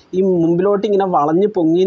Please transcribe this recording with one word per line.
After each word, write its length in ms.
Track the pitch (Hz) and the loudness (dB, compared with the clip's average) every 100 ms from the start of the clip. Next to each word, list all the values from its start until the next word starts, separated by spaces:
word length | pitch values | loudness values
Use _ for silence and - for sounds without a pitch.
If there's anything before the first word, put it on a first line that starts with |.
| - 180 | -8 -2
ഈ 20 | 190 175 | 0 0
മുമ്പിലോട്ട് 440 | 165 170 196 202 214 | 0 0 0 0 0
ഇങ്ങനെ 180 | 196 196 170 | -2 0 0
വളഞ്ഞ് 320 | 147 165 202 190 | 0 0 0 0
പൊങ്ങി 280 | 160 175 | 0 2